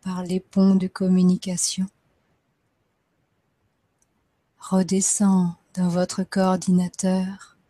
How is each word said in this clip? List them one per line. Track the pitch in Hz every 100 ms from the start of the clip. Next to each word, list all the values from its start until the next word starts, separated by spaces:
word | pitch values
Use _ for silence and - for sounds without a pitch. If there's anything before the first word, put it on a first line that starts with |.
par | 190 185
les | 180 185
ponts | - - 196 190
de | 185
communication, | - 190 185 180 185 - 180 - - 190 _ _ _ _ _ _ _ _ _ _ _ _ _ _ _ _ _ _ _ _ _ _ _ _ _ _ _
redescend | - 190 180 185 - - 202 190 175 170 _
dans | - 180
votre | 170 180 -
coordinateur | 185 - 190 185 170 180 180 - 190 185 185 196 - _